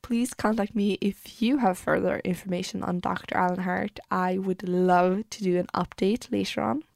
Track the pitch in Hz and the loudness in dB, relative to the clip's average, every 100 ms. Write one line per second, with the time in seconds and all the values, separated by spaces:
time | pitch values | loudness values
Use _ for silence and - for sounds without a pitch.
0 | - 233 247 - 214 220 202 214 202 190 | -2 -2 -2 0 0 2 0 0 0 2
1 | 202 196 - - 226 277 226 185 - 170 | -2 -2 -14 -2 2 4 4 2 2 2
2 | 185 - - 180 190 180 190 190 196 180 | 2 0 -2 -4 -2 -4 -4 -4 -2 -2
3 | - 185 - - 180 180 185 185 202 - | -2 -4 -4 0 0 0 -2 -2 -4 -8
4 | - 190 185 185 190 185 180 180 185 180 | -4 -2 0 0 -2 -4 -2 2 6 6
5 | 185 190 226 - 190 175 180 - 175 - | 6 2 -4 -4 0 0 0 -2 -4 0
6 | 190 233 - 202 190 - 208 262 - | 0 0 -2 -2 -2 -2 -2 -2 -6